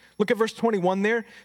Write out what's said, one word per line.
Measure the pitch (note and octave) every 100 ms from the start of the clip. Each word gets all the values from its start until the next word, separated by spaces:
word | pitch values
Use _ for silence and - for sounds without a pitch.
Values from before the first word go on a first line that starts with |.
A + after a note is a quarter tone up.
| _ -
Look | G#3
at | A#3
verse | A3
twenty-one | - A#3 G#3+ F3 G3
there. | G3+ A#3 A3 -